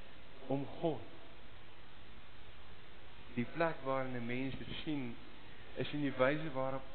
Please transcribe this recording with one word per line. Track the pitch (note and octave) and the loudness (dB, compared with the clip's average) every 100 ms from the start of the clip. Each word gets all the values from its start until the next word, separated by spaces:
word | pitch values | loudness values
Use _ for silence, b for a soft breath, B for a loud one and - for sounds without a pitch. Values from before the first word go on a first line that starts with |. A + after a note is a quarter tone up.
| - - - - - | -4 -4 -4 -4 0
om | C#3 C3+ - | 0 0 0
God. | E3+ B2 G2 - - - - - - - - - - - - - - - - - - - - - - | 2 2 -2 -4 -4 -4 -4 -4 -4 -4 -4 -4 -4 -4 -4 -2 -2 -2 -2 -2 -2 -2 -4 -4 -4
Die | B2 A2+ | 0 0
plek | D#3 E3 D#3 | 2 2 2
waarin | C3+ C3+ C3 B2 | 2 2 2 0
'n | A#2 | 0
mens | B2 C3+ B2+ | 0 0 0
dit | A#2 - | -2 -2
sien, | D#3+ C#3+ B2 A#2 - - - - - | 0 0 0 -2 -4 -4 -4 -4 -2
is | - C3 | 0 0
in | D3 | 2
die | C#3+ B2 | 2 6
wyse | C3 D3+ D#3+ | 6 6 2
waarop | C3 C3 C3+ - | 2 2 0 -2